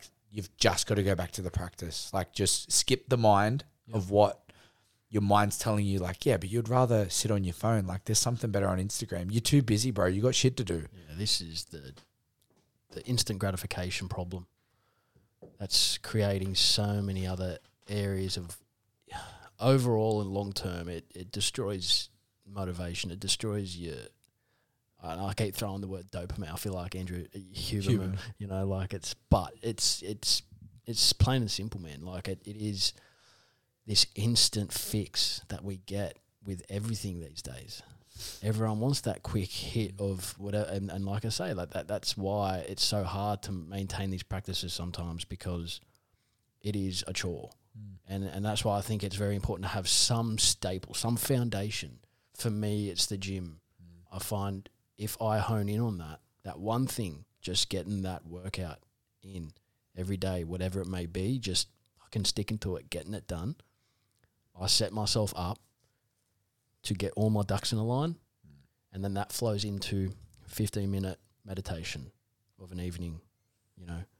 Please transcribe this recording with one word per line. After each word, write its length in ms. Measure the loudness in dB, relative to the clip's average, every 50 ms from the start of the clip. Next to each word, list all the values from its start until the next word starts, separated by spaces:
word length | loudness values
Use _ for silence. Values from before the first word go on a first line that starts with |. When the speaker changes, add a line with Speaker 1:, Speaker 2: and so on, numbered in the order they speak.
| -6 -16 _ _ _ _
Speaker 1:
you've 240 | -8 -8 -8 -8 -2
just 300 | 4 4 6 6 4 2
gotta 160 | 2 2 4
go 120 | 4 4 2
back 180 | 2 0 -4
to 100 | -6 -6
the 80 | -6 -4
practice. 600 | -2 -4 -4 -4 -8 -8 -8 -6 -6 -6 -8 -4 -2
Like, 180 | -2 -2 -2
just 400 | 0 2 4 4 4 2 0 2
skip 360 | 2 2 4 4 2 2 4 0
the 100 | 2 6
mind 460 | 8 8 8 8 6 4 2 0 -4 -8 _ _ _
Speaker 2:
Yeah. 100 | -4 -2
Speaker 1:
of 140 | -2 0 4
what 280 | 8 8 8 8 6 -2 _ -20 -20 -20 -20 -20 _ _ _ _ _ _ _ _
your 120 | 0 2
mind's 360 | 4 6 6 6 6 4 2 0
telling 260 | 0 2 2 2 2
you, 140 | 2 2 0
like, 260 | 0 -2 -4 0 2
"Yeah, 140 | 2 4 4
but 100 | 2 0
you'd 200 | -2 -2 0 2
rather 400 | 4 4 6 6 6 4 4 2
sit 200 | 0 0 2 2
on 140 | 2 2 2
your 80 | 0
phone. 340 | -2 0 2 2 2 2 2
Like, 200 | 0 -2 -4 -2
there's 120 | 2 2 4
something 320 | 4 4 2 0 0 0
better 160 | 2 2 4 4
on 100 | 2 2
Instagram. 520 | 0 0 -2 -4 -4 -4 -4 -4 -2 0
You're 120 | 0 2
too 180 | 4 6 6 6
busy, 300 | 8 6 4 4 4 2
bro. 160 | 2 4 4
You 160 | 4 4 4
got 120 | 4 4 4
shit 220 | 6 6 6 4
to 80 | 4 -2
do." 220 | -2 -2 -2 -4 -6 -12
Speaker 2:
Yeah, 200 | -18 -16 -10 -6 -4
this 240 | 0 2 2 0
is 220 | 0 -4 -8 -8 -8
the, 260 | -8 -12 -14 -14 -16 -18 -20 -20 _ _ _ _ _ _ _ _ _ _ _ _ _ _ _ _ _
the 120 | -14 -12 -2
instant 320 | 0 0 2 2 0 0 0
gratification 720 | 0 0 0 -2 -4 -6 -4 -4 -4 -4 -4 -4 -4 -4
problem. 380 | -4 -4 -4 -6 -6 -8 -10 -12 _ _ _ _ _ _ _ _ _ _ _ _ _ _ _ _ _ _ -20 -20 -10 _
That's 400 | -2 2 4 4 4 4 2 0
creating 560 | -4 0 2 4 4 4 4 2 0 0 2
so 480 | 4 6 6 6 6 4 2 2 2
many 240 | 0 0 0 -2 -2
other 320 | -2 -2 -2 -2 -4 -4 -6 -12 _ _ _ _ -4
areas 480 | -2 0 0 0 0 0 0 -2 -2
of, 200 | -4 -6 -8 -12 -16 _ _ _ _ _ _ _ _ _ -14 -12 -12 -12 -12 -16 -18 -20 -20 -8 2
overall 600 | 4 6 6 6 6 4 4 4 4 4 4 2
and 80 | 2 0
long 200 | 0 -2 -2 -2
term, 360 | -2 -4 -2 -2 -4 -4 -4 -6
it, 160 | -6 -8 -10 _ -14
it 160 | -14 -12 -8
destroys 800 | -2 0 0 0 0 0 -2 -2 -2 -2 0 2 2 2 2 -4 -10 _ _ _ _ _ _
motivation. 640 | -10 -6 -4 -4 -4 -2 -4 -4 -4 -4 -4 -4 -6
It 100 | -6 -6
destroys 560 | -2 -2 0 0 0 -2 0 -2 -2 -4 -6
your, 180 | -8 -8 -8 -8 -10 -12 -16 -20 _ _ _ _ _ _ _ _ _ _ _ _ _ _ _ _ _
and 180 | -8 -8 -6 -4
I 140 | -4 -4 -2
keep 200 | 0 -2 -2 -2
throwing 260 | -4 -4 -4 -4 -6
the 60 | -6 -6
word 220 | -8 -8 -10 -10
dopamine. 420 | -8 -8 -6 -6 -6 -6 -6 -6
I 40 | -8
feel 160 | -6 -4 -4
like 220 | -4 -4 -4 -6 -6
Andrew 300 | -6 -6 -4 -6 -6 -8 -8 -12 -14 -14 -12 -10
Huberman, 300 | -8 -4 -2 -2 0 4
Speaker 1:
Huberman. 340 | 4 4 4 4 0 -2 -4 -6 -8 -10 -10
Speaker 2:
you 80 | -6
know, 200 | -4 -2 0 0
like, 260 | 0 0 0 -2 -4 -4
it's, 200 | -6 -6 -8 -8 -10 _ _
but 220 | 4 4 4 -2 -8 -6
it's, 380 | -6 -4 -2 0 0 0 0 0
it's, 400 | -4 -6 -8 -4 0 2 2 2 0 -6 -16 -20 -20 -20 -20 -16 _
it's 260 | -4 2 4 6 6
plain 300 | 6 6 6 6 6 4
and 80 | 2 0
simple, 300 | -2 -4 -4 -6 -6 -8
man. 200 | -10 -10 -12 -10
Like, 260 | -10 -8 -8 -6 -6 -6
it, 120 | -6 -6 -8
it 120 | -12 -8
is 360 | -4 -2 -2 0 2 0 0 0 -2 -14 -20 _ _ _ _ -20 _ _ _ _ _ _ _ _ _ _
this 200 | 2 4 4 4 4 2
instant 580 | 0 2 4 6 6 6 4 4 0 -2 -2
fix 680 | -2 -4 -4 0 0 0 0 0 0 0 0 0 0 -4 -6 -8
that 160 | -10 -8 -6
we 140 | -6 -8 -8 -8
get 320 | -6 -4 -4 -4 -4 -6 -12 _ _ _ _ -8
with 180 | -8 -8 -8 -6 -6
everything 520 | -6 -4 -2 -2 -4 -4 -4 -6 -6 -6
these 220 | -8 -10 -12 -12
days. 400 | -10 -10 -12 -12 -12 -14 -16 -16 -16 -20 -20 -20 -20 _ -16 -14 -12 -12 -10 -4
Everyone 360 | -2 0 2 2 2 0 2 2
wants 220 | 2 2 0 0
that 240 | 0 -2 -4 -2 -4
quick 240 | -2 0 0 0 -2
hit 460 | -4 -6 -6 -2 0 0 0 -2 -2 -2
of 400 | -2 -2 -2 -2 -4 -8 -8 -8
whatever, 320 | -6 -2 0 0 0 0
and, 200 | -2 -2 -2 -2
and 140 | -4 -4 -2
like 200 | -2 -2 -2 -2
I 60 | -2
say, 240 | -2 -2 -2 -2 -2
like, 160 | -2 -4 -4
that, 180 | -6 -6 -4 -2
that's 280 | -4 -2 -2 -2 -2
why 420 | 0 0 0 2 2 2 2 0 -2 -4 -6
it's 160 | -2 0 2
so 180 | 2 2 2
hard 400 | 0 0 -2 -2 0 0 -2 -2
to 100 | -4 -6
maintain 580 | -6 -8 -8 -6 -6 -6 -4 -4 -4 -4 -2 -2
these 120 | -2 -4
practices 500 | -4 -6 -6 -6 -6 -4 -6 -6 -4 -6
sometimes, 520 | -6 -6 -6 -6 -6 -6 -6 -6 -6 -8 -8
because 560 | -10 -10 -8 -6 -4 -4 -4 -4 -6 -8 -10 -12 _ _ _ _ _ _ _ _ _ _ _ _ _ _ _
it 160 | -6 -4 -2
is 260 | 0 0 0 -2 -2 -4 -4
a 40 |
chore. 380 | -4 -2 -2 -2 -4 -4 -8 -12 -16 _ _ _ _
Speaker 1:
Mm. 180 | -16 -16 -16 -16 -18 -10
Speaker 2:
And, 180 | -6 -4 -4 -4
and 200 | -4 -4 -2 -2
that's 200 | 0 0 2 2
why 140 | 4 2 2
I 40 |
think 200 | 2 0 -2 -2
it's 140 | -2 -4 -2
very 180 | 0 0 0 0
important 300 | 0 0 -2 -2 -2 -4
to 100 | -4 -2
have 140 | -2 0 2
some 500 | 4 4 4 4 4 2 2 0 2 4
staple, 560 | 4 4 4 2 -2 -2 -2 -4 -6 -6 -6
some 220 | -4 0 0 0
foundation. 840 | 2 2 2 2 2 2 0 0 -2 -2 -2 -4 -6 -6 -8 -12 -16 -20 _ _ _ _ _ _
For 140 | -4 -2 -2
me, 380 | 0 0 0 0 0 0 0 -2
it's 160 | 0 0 0
the 100 | 0 0
gym. 420 | -4 -4 -4 -4 -4 -6 -8 -10 -16 _ _ _ _
Speaker 1:
Mm. 340 | -20 -20 -20 -20 -20 _ -10
Speaker 2:
I 20 | -8
find 480 | -4 -2 -2 0 0 -2 -2 -4 -8 -12 -20 _ _ _ _ -6
if 220 | -6 -6 -4 -2
I 180 | 0 2 2 2
hone 300 | 2 2 2 0 2 0
in 120 | 0 0
on 180 | 0 0 -2 -4
that, 220 | -6 -10 -12 -16 _ _ _ _ -12
that 160 | -12 -10 -6
one 260 | -2 -2 0 0 0
thing, 380 | 0 -2 -4 -4 -4 -6 -10 -16 -20 _ _
just 300 | -8 -2 0 0 0 0
getting 320 | -2 -4 -2 -2 -2 -2
that 220 | -2 -4 -6 -6 -10
workout 520 | -12 -14 -10 -8 -8 -6 -6 -6 -6 -8 -12 _ _ _ _ _ _ _ _
in 300 | -20 -14 -12 -10 -10 -12 -14 _ _ _ _ _ _ _ _
every 220 | -6 -4 -2 -2 -2
day, 260 | 0 -2 0 -2 -2
whatever 360 | -4 -4 -2 -2 -2 -2 -2
it 60 | -4
may 200 | -2 -4 -4 -4
be, 320 | -4 -4 -2 0 0 0 -2
just 260 | -2 0 0 0 0 -2 _ _ _ _ _ _
fucking 240 | _ _ -4 0 0
sticking 320 | 2 0 0 -2 -2 -4 -4
to 180 | -2 -4 -4
it, 140 | -4 -6 -8
getting 240 | -8 -8 -6 -8 -10
it 120 | -10 -8
done, 300 | -8 -6 -4 -4 -6 -6 -8 -14 _ _ _ _ _ _ _ _ _ _ _ _ _ _ _ _ _ _ -4
I 60 | 0
set 260 | 2 4 4 2 2
myself 400 | 0 -2 0 2 2 2 2 2 0
up 240 | -2 -4 -4 -4 -6 _ _ _ _ _ _ _ _ _ _ _ _ _ _ _ _ _ _ _ _ _ _ _ _ -4
to 100 | -4 -2
get 180 | 0 -2 -2 2
all 140 | 2 4 4
my 120 | 4 4
ducks 300 | 2 2 0 0 0 0
in 60 | 0 0
a 60 | 0
line, 320 | 2 2 2 0 -2 -4 -6 _ _ _ _ _
Speaker 1:
Mm. 60 | -20 -20 -20 -20 _ _ _ _ _
Speaker 2:
and 120 | -8 -4 -4
then 100 | -2 -2
that 180 | -2 -4 -4
flows 320 | -4 -2 0 0 0 0 -2
into 480 | -2 -4 -4 -4 -2 0 0 0 0 -2 -6 -14 -20 -20 -20 -20
fifteen 440 | -12 -4 -2 -2 -2 0 -2 -2 0
minute 280 | 0 0 -2 -2 -4 -8 _ _ _ _ _
meditation 680 | -8 -8 -8 -6 -6 -6 -6 -6 -6 -8 -8 -10 -12 -16 _ _ _ _ _ _ _ _ _
of 120 | -16 -10
an 80 | -8 -4
evening, 400 | -4 -4 -4 -4 -6 -8 -8 -10 -14 _ _ _ _ _ _ _ _ _ _
you 100 | -18 -10
know. 160 | -8 -8 -8 -8 -10 _